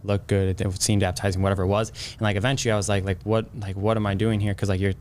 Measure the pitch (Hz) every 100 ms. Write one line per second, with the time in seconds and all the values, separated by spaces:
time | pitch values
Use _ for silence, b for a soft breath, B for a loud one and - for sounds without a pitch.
0 | 101 101 - 101 95 90 98 95 - 101
1 | 92 - 101 92 95 98 92 101 110 -
2 | - - 107 101 123 135 117 107 95 101
3 | 95 92 104 110 - - 98 98 104 110
4 | 104 98 113 107 104 95 101 92 98 92